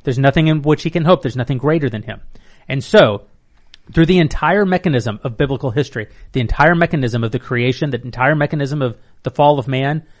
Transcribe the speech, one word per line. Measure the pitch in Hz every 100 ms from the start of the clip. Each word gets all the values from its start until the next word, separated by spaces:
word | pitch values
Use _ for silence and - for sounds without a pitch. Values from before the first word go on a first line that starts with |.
There's | - 123
nothing | 139 165 156
in | 156
which | 147 147
he | 165
can | 180
hope. | 160 180
There's | - 127
nothing | 123 131
greater | 139 165 139
than | 107
him. | 104 98 - - - - -
And | 135
so, | - 214 131 101 - _ _ _ _ - -
through | - 160
the | 180
entire | 151 - 156 196 196
mechanism | 180 170 131 123 107
of | 135 113
biblical | 143 135 135
history, | 110 135 120 104 - -
the | 135
entire | 117 - 156
mechanism | 170 165 156 123 117
of | 113
the | 123
creation, | - 120 123 127 151
the | 120
entire | 123 120 131
mechanism | 151 147 156 139 147
of | 127 110 - -
the | -
fall | - 147 143
of | 135
man, | 131 135 156 - -